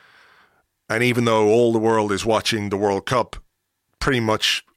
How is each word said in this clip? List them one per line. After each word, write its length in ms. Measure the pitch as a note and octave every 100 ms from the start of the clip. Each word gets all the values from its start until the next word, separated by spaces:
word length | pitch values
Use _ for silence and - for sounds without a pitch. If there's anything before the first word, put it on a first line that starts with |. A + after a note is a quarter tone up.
| _ - _ _ _ _ _ _ -
And 140 | A2
even 240 | B2 A#2 A#2
though 220 | A2+ G#2+
all 240 | A#2 A#2+
the 60 | A2+
world 320 | A2 A2 G#2
is 140 | G2
watching 460 | G#2+ G#2+ - A2 G2+
the 80 | G2
World 260 | G#2 G2
Cup, 320 | - B2+ G#2+ - - _ _ _ _ -
pretty 220 | - B2+
much 440 | A2 G#2+ - - -